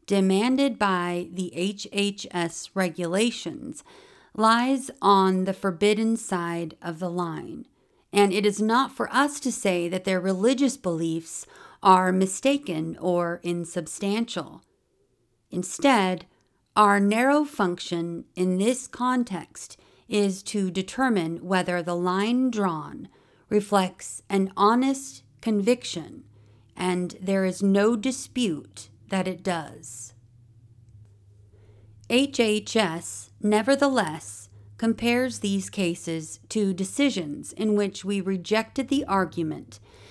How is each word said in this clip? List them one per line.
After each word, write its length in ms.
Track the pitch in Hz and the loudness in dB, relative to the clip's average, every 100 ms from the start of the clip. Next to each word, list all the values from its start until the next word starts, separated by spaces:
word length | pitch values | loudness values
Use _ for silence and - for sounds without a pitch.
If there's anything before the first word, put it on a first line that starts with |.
| - | -2
demanded 680 | 196 190 190 240 262 277 214 | 2 4 4 2 2 2 2
by 500 | 202 180 175 175 180 | 0 0 0 -4 -6
the 220 | 180 180 | -6 -6
H 320 | - 190 202 - | -2 -4 -4 -8
H 340 | 202 202 202 - | -2 -2 -4 -8
S 380 | 180 165 - - | -4 -4 -6 -10
regulations 1080 | 190 185 - 170 185 240 233 - - - - - - - - _ | -4 -2 -2 -2 0 0 -2 -10 -10 -12 -14 -18 -20 -20 -20 _
lies 560 | - 220 233 247 269 - - | 0 4 4 2 0 -4 -2
on 440 | 196 196 190 185 | 4 6 6 4
the 80 | 185 | 0
forbidden 640 | 185 196 170 208 214 226 226 | -2 -2 0 2 2 2 -2
side 600 | - 185 170 170 165 - | -2 -4 -4 -4 -6 -8
of 160 | 170 160 | -10 -6
the 120 | 180 | -4
line, 560 | 175 170 156 - - - _ _ _ _ | -4 -4 -6 -10 -14 -16 _ _ _ _
and 200 | 202 202 | 2 4
it 120 | 202 | 4
is 160 | 202 202 | 2 2
not 300 | 214 233 269 | 2 2 0
for 220 | - 233 | -2 -2
us 260 | 233 285 285 | 2 2 0
to 120 | 254 | -6
say 360 | 226 202 180 170 | -2 0 0 0
that 160 | 180 | -2
their 160 | 185 185 | 0 0
religious 560 | 185 190 214 269 277 - | 0 2 2 4 2 0
beliefs 680 | 185 165 165 165 165 - - - - - | -2 -2 -2 -4 -6 -14 -16 -20 -20 0
are 280 | 196 185 185 | 6 8 6
mistaken 840 | 185 190 - 269 285 285 160 165 165 | 2 2 0 0 0 -2 -6 -6 -4
or 400 | 180 175 175 170 | -2 0 0 -4
insubstantial. 1160 | 175 175 165 180 156 - 202 208 233 185 151 - _ _ _ _ _ _ _ _ _ | -4 -4 -4 -8 -8 -6 -4 -2 -4 -6 -10 -14 _ _ _ _ _ _ _ _ _
Instead, 760 | 175 175 - 277 247 190 185 - _ _ _ _ - | -8 -8 0 4 4 2 -2 -8 _ _ _ _ 4
our 240 | 208 202 | 6 6
narrow 440 | 202 220 262 285 | 4 4 4 4
function 800 | 294 - 190 175 - 170 170 170 - - | 2 0 0 -2 -4 -4 -4 -6 -10 -2
in 220 | 185 185 | 0 2
this 280 | 208 254 - | 2 0 -4
context 880 | - 247 254 240 180 - - - - _ _ - | -4 0 0 -2 -6 -10 -16 -18 -20 _ _ -4
is 340 | 208 202 190 | 0 0 -2
to 280 | - 214 190 | -4 -2 -2
determine 720 | 175 190 - 262 214 160 165 | -2 -6 -2 2 2 0 -4
whether 380 | 180 185 180 175 | -2 0 0 -2
the 140 | 170 175 | -2 -2
line 540 | 180 185 208 247 262 | 0 0 2 2 2
drawn 580 | 214 196 156 147 - 196 _ _ _ - | 2 0 -2 -8 -14 -18 _ _ _ 0
reflects 760 | 208 208 202 185 - - - - | 0 2 0 0 -4 -16 -16 -2
an 220 | 196 190 - | 0 0 4
honest 680 | 202 240 269 269 - - _ _ | 4 4 2 0 -6 -16 _ _
conviction, 840 | 226 208 196 247 - 175 156 - - - - - _ - | -2 0 2 0 0 -8 -10 -14 -20 -20 -20 -20 _ -4
and 400 | 180 180 180 - | -2 0 -2 -6
there 240 | 185 196 | -2 0
is 180 | 190 185 | 0 0
no 340 | 196 196 208 233 | 2 4 4 2
dispute 920 | 254 254 - - 233 151 - - - - - | -2 -4 -6 -2 -2 -2 -8 -18 -20 -20 -6
that 180 | 190 180 | -4 -4
it 160 | 180 | -4
does. 720 | 185 170 151 - 165 - - - _ _ _ _ - _ - - - - _ - - - - - - - - | -4 -4 -4 -14 -18 -16 -18 -20 _ _ _ _ -20 _ -20 -20 -20 -20 _ -20 -20 -20 -20 -20 -20 -18 -2
H 300 | 240 277 269 | 2 2 2
H 380 | 226 214 202 226 | 2 2 0 0
S, 540 | 196 160 - - - - | 2 -2 -8 -14 -16 -4
nevertheless, 1080 | 208 208 220 277 277 262 170 156 - - - - - - | 2 2 4 4 4 2 0 -2 -10 -16 -18 -20 -20 -4
compares 600 | 226 226 233 240 254 226 | -2 0 0 0 0 -2
these 280 | 208 196 190 | -2 -2 -4
cases 680 | - 180 175 - 165 156 - - | -2 -2 -2 -4 -6 -6 -14 -6
to 220 | 214 196 | 0 0
decisions 800 | 180 190 - 277 190 156 - - | 0 -4 2 2 2 -6 -8 -12
in 220 | - 220 | -4 0
which 300 | 208 202 196 | 2 0 -4
we 160 | 190 202 | -4 -4
rejected 680 | 185 190 165 214 220 - 262 | -2 -4 0 -2 -2 -4 -2
the 160 | 277 277 | 0 0
argument 760 | 196 180 - 160 147 - - - - - | 0 0 -2 -6 -6 -12 -20 -20 -20 -20